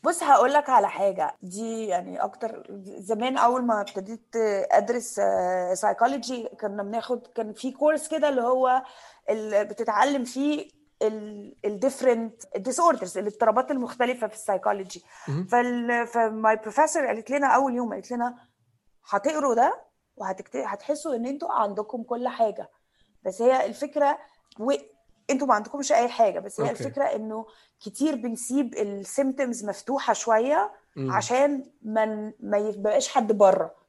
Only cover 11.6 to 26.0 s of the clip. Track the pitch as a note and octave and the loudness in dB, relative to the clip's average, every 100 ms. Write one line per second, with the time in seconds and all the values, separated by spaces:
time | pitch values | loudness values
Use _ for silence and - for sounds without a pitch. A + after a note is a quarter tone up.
11.6 | G#3 G#3 C4 C4 B3+ A#3 A3+ - - G3+ | -4 0 -2 2 2 2 -2 -10 -12 -8
12.6 | G3 B3+ E4+ D4 F3+ F#3 G#3 G3+ A3 G#3+ | -4 2 2 2 -4 -6 -6 0 2 2
13.6 | B3+ C#4 A#3 - B3 B3 G#3+ - - F#3+ | 0 -4 -4 -2 -2 -2 -6 -6 -4 -2
14.6 | G#3 G3+ F#3 F3+ _ - - C#3+ F#3+ A#3+ | 0 -2 -6 -14 _ -14 -6 -6 0 0
15.6 | B3 A#3+ A#3+ A#3+ A#3 A#3 A3+ A3 A3 A3 | 2 -2 -2 -2 0 0 0 2 2 2
16.6 | A3 A#3 D4+ D#4+ C4+ A3 A3+ C#4 C4+ A#3+ | 0 2 2 2 -2 -4 -2 0 4 4
17.6 | C4+ A#3+ A#3+ G3 - B3 A#3+ A#3+ _ _ | 4 -2 -4 -8 -8 -4 -4 -6 _ _
18.6 | _ _ _ _ - G3+ G#3+ G#3 C4+ A3+ | _ _ _ _ -2 0 0 0 0 4
19.6 | C#4 B4+ - _ _ _ F#3+ F#3+ - C4 | 4 2 -10 _ _ _ -8 -8 -8 -6
20.6 | C4+ G3+ - D4 E4 A#3+ A#3+ C#4+ E4 - | -6 -8 -6 -4 -4 -4 -4 -6 -2 0
21.6 | G#3 G3+ G#3 B3 A#3 A#3+ B3 B3 A3+ F#3+ | 0 -2 -6 -8 -6 -4 -4 0 0 0
22.6 | - _ _ _ _ _ F#3+ F#3 A#3+ C4 | -14 _ _ _ _ _ -10 2 4 4
23.6 | - A3 D4 D4 C#4 D4+ - _ _ - | 0 -4 -6 2 2 2 -6 _ _ -6
24.6 | A#3 C#4+ - _ _ _ - C4+ C#4 G#3+ | -2 -2 -4 _ _ _ -4 -2 4 2
25.6 | G#3+ C#4+ C4+ - | 2 -8 0 2